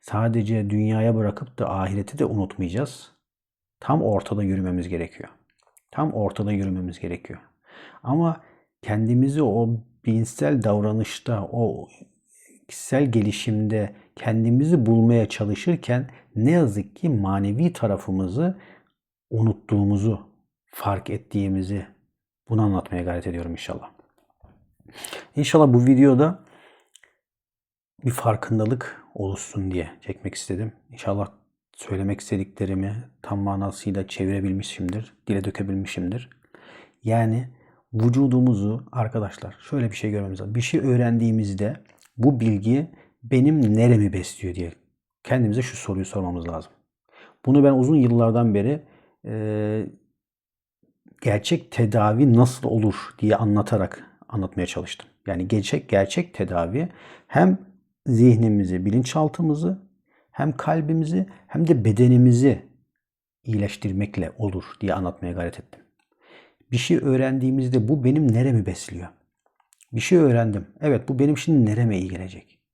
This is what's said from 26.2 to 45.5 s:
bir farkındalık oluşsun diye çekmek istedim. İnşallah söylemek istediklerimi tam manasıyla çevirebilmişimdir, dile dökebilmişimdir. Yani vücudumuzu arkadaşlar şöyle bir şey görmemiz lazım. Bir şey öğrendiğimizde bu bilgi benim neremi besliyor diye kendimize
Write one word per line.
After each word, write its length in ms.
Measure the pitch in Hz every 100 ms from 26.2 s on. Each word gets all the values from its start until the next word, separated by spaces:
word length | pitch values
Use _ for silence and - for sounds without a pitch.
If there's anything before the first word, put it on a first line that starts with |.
| 151 180 - _ - _ _ _ _ _ _ _ _ _ _ _ _ _ 131
bir 60 |
farkındalık 920 | 120 117 107 - 113 107 127 - - -
oluşsun 580 | - 98 95 - 104 95
diye 160 | 90 80 -
çekmek 340 | - 95 101 -
istedim. 380 | - 95 110 - _
İnşallah 420 | 117 - 101 98 _ _ _ _ _
söylemek 460 | - 95 98 98
istediklerimi 720 | - 101 98 - 98 95 98 107 123 _
tam 180 | - 101
manasıyla 680 | 101 98 98 - - 98 95
çevirebilmişimdir, 1040 | - 95 101 95 95 98 - 90 101 113 _ -
dile 160 | 98
dökebilmişimdir. 840 | 98 - 98 98 95 - 135 123 - _ _ - - - - _
Yani 460 | 113 113 113 113 123 - _ _ _
vücudumuzu 920 | 110 113 123 139 127 127 107 101 113 -
arkadaşlar 680 | 123 110 113 101 - 101 - -
şöyle 220 | 143 117
bir 40 | 101
şey 160 | 107
görmemiz 300 | 104 98 95
lazım. 140 | 98 113
Bir 60 |
şey 180 | 120 151
öğrendiğimizde 920 | 135 123 120 117 113 110 101 95 104 151 _ _ _ -
bu 220 | 123 131
bilgi 520 | 113 104 104 131 165 - _ _
benim 540 | 117 131 139 156 117 107
neremi 360 | 120 117 101
besliyor 420 | 92 90 - 95 87
diye 180 | 85 - _ _ _ _
kendimize 380 | - 127 117